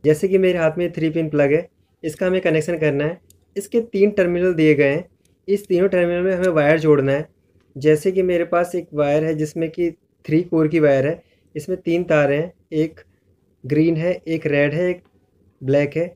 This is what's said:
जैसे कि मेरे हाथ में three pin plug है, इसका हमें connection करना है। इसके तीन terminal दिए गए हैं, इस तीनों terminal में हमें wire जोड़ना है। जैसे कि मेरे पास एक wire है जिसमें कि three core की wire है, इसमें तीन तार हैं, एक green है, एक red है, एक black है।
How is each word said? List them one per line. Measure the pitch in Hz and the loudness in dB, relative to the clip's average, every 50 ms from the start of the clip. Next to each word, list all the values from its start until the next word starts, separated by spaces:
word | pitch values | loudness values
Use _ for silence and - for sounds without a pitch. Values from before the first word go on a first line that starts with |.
| - | 4
जैसे | 147 156 151 196 | 2 2 2 0
कि | 185 190 | 0 2
मेरे | 190 190 185 180 175 | 2 2 2 0 2
हाथ | 160 156 156 | 0 0 0
में | 180 175 170 | -2 -6 -4
three | 170 165 160 160 | -4 -4 -4 -2
pin | 151 165 160 151 | -2 -2 -4 -2
plug | 147 147 143 139 147 | 0 2 2 2 2
है, | 160 180 - _ _ _ _ _ _ - | 0 -2 -4 _ _ _ _ _ _ -10
इसका | 160 156 - 190 | -10 -6 -4 -2
हमें | 185 185 185 | -2 -2 0
connection | 175 175 156 156 156 175 175 | 0 0 0 0 -2 -2 -4
करना | 156 160 151 139 139 147 | -2 -2 -2 0 0 -2
है। | 156 175 175 _ _ _ _ _ _ _ | -4 -6 -8 _ _ _ _ _ _ _
इसके | 202 202 - - 233 226 | -12 -10 -2 -2 -4 -2
तीन | 233 - 196 202 208 | -2 0 2 2 2
terminal | 208 - 180 175 175 175 180 185 175 | 2 0 0 0 0 0 0 0 2
दिए | 160 156 156 151 | 4 4 4 6
गए | 139 143 139 | 4 4 2
हैं, | 139 160 175 - _ _ _ _ _ _ _ | 2 -2 -6 -10 _ _ _ _ _ _ _
इस | - 202 202 202 | -4 -4 -4 -2
तीनों | - 185 175 185 | -2 0 2 2
terminal | 196 185 180 175 170 175 175 | 2 2 0 0 0 0 -2
में | 180 190 190 | 0 -2 0
हमें | 175 185 185 | 0 0 0
wire | 165 156 143 143 160 160 | 2 2 4 4 2 4
जोड़ना | 151 156 147 143 135 135 | 4 4 4 4 4 0
है। | 135 143 160 - _ _ _ _ _ _ _ _ _ | 0 -2 -2 -8 _ _ _ _ _ _ _ _ _
जैसे | 139 135 151 156 151 - 196 | 0 2 2 2 2 0 -2
कि | 185 190 185 | 0 0 0
मेरे | 180 175 170 170 | 0 0 -2 -2
पास | 165 175 170 175 175 - | 0 0 -2 -2 -2 -4
एक | 175 170 _ 151 | -8 -8 _ -2
wire | 147 147 143 147 156 156 | -2 0 2 2 0 0
है | 160 160 | -2 -2
जिसमें | 156 156 151 - 170 165 156 | -4 -4 -6 -4 -6 -6 -6
कि | 160 - 175 170 165 _ _ _ _ _ _ | -4 -4 -4 -4 -6 _ _ _ _ _ _
three | - 151 160 180 | -2 -2 -2 0
core | - - 160 156 | 0 0 0 0
की | 151 160 165 | 0 0 2
wire | 156 147 135 135 131 | 2 2 2 2 0
है, | 147 165 175 _ _ _ _ _ _ _ | -2 -4 -6 _ _ _ _ _ _ _
इसमें | 151 151 - 185 185 | -12 -8 -8 -8 -6
तीन | _ 170 170 170 180 | _ -2 -2 -2 0
तार | 180 160 151 147 143 | 0 2 2 2 2
हैं, | 143 147 165 180 _ _ _ _ 160 | 0 -2 -2 -6 _ _ _ _ -4
एक | 156 160 160 - - - _ _ _ _ _ _ _ _ _ _ _ - | -4 -4 -4 -6 -16 -20 _ _ _ _ _ _ _ _ _ _ _ -8
green | 127 143 151 160 165 165 | -4 0 2 2 2 0
है, | 156 165 180 180 175 _ | 0 -2 -4 -4 -4 _
एक | 160 165 160 - | -8 -8 -6 -4
red | 156 143 143 143 143 147 | -2 0 0 0 0 0
है, | 165 180 180 | -2 -2 -2
एक | 175 175 _ _ _ _ _ _ _ _ _ _ _ _ | -4 -6 _ _ _ _ _ _ _ _ _ _ _ _
black | 131 131 135 143 147 143 - | -4 0 0 0 0 0 -4
है। | 156 170 175 170 | -6 -6 -6 -8